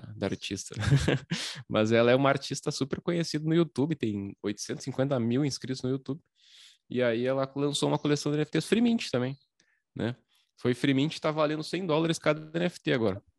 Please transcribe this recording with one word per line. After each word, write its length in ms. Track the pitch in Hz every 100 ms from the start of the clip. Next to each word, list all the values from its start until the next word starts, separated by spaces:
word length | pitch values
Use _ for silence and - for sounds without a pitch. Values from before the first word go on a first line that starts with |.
| - 107
da 120 | 98
artista. 460 | - - 98 - -
<laughs> 920 | 104 139 - - - 226 - 151 -
Mas 240 | 107 107
ela 200 | 117 120
é 40 | 131
uma 140 | 139
artista 420 | 143 - 139 151
super 300 | - 139 -
conhecida 420 | - 175 160 151 156
no 80 |
YouTube, 420 | 165 160 - 151 151
tem 400 | 113 104 98 -
oitocentos 420 | 104 104 - 123
e 20 | 135
cinquenta 340 | 123 139 131
mil 240 | 117 123
inscritos 380 | 147 - 120 131
no 60 | 127
YouTube. 320 | 135 131 139 _ _ _ - - _ -
E 140 | 123
aí 220 | 123 117 127
ela 260 | 135 135 139
lançou 340 | 143 143 143
uma 100 | 147
coleção 320 | 147 147 147
de 60 | 147
N 40 |
F 80 | 151
Ts 140 | 160 -
free 160 | 226
mint 280 | 240 233 -
também, 260 | 123 127 139 _ _ _ _ _ -
né? 200 | 110 123 _ _ _ _
Foi 160 | 123
free 200 | 123 143
mint, 240 | 135 151 -
tá 120 | 160
valendo 320 | 151 151 156
cem 220 | 156 170 185
dólares 320 | 151 165 160
cada 380 | 151 151 156 165
N 80 | 175
F 140 | -
T 120 | 156
agora, 280 | 135 110 92 _